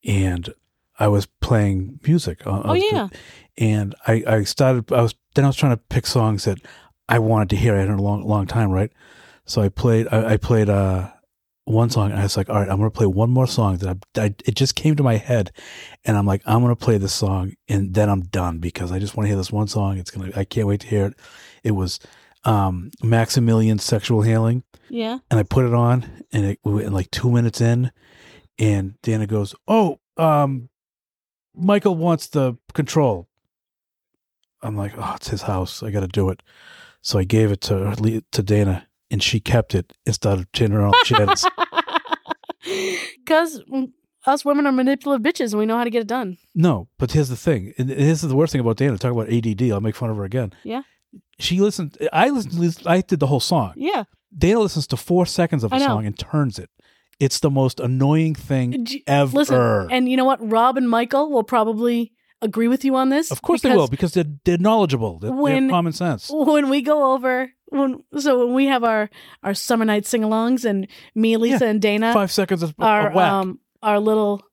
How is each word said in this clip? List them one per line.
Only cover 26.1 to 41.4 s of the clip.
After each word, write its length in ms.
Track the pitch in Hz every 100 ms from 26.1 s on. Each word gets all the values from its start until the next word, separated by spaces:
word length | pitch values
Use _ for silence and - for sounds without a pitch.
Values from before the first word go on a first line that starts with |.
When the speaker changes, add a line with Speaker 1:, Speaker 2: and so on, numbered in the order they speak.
| - -
Speaker 1:
and 140 | 107 101
it, 140 | 101
we 100 | 107 101
went, 180 | 104
like, 180 | 98 92
two 180 | - 123
minutes 300 | 120 117 -
in, 320 | 117 120 127 _ _ _ - - _ _
and 360 | 110 101 98 104
Dana 260 | - 110 107
goes, 260 | 107 101 - -
"Oh, 320 | 220 190 143 _ -
um, 540 | 165 147 139 135 120 _ _ _ _ _ _ _ _
Michael 440 | - 180 202 202 170
wants 300 | 170 165 -
the 280 | 151 131 120 _
control." 540 | - 143 160 139 95 85 _ _ _ _ _ _ _ _ _ _ _ _ _
I'm 140 | 113 104
like, 160 | 101 107
"Oh, 160 | 107 -
it's 100 | -
his 140 | 101
house. 420 | - 95 92 -
I 80 | 113
gotta 160 | 101 95
do 220 | 104 95
it." 120 | 92 _ _ - - - _
So 180 | - 104
I 60 | 95
gave 260 | 110 107
it 80 | 101
to, 600 | - 98 101 104 107 110 -
to 100 | -
Dana, 440 | 98 104 101 92 - _ _
and 100 | 104
she 160 | - 113
kept 340 | - 123 - 95
it 180 | - _ -
and 80 | 104
started 360 | 107 98 90
turning 240 | - 113 104
around 140 | 101
the 140 | 480 494
chairs. 400 | 415 392 392